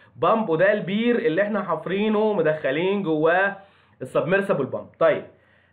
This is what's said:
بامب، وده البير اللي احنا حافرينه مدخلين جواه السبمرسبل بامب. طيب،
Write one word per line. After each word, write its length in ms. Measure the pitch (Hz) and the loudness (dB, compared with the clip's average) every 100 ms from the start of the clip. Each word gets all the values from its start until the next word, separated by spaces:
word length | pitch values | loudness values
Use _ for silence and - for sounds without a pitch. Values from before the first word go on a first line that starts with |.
| - - | -20 -2
بامب، 340 | 160 226 208 | 0 0 0
وده 240 | 160 196 | 2 2
البير 420 | 214 170 208 240 233 | 2 -2 -2 0 2
اللي 260 | 156 165 | 0 0
احنا 220 | 208 214 | 0 -2
حافرينه 680 | 175 160 170 196 214 208 220 | -4 -6 -4 -2 0 0 0
مدخلين 680 | 196 156 156 139 143 185 202 | 2 0 0 -2 -2 0 -2
جواه 520 | 170 156 160 180 196 202 - _ _ _ | 0 0 2 2 2 -2 -14 _ _ _
السبمرسبل 640 | 127 151 139 196 196 160 123 | -4 -2 0 0 0 -2 -2
بامب. 220 | 107 - - | -6 -10 0
طيب، 240 | 165 123 - - _ _ _ | 2 2 -4 -18 _ _ _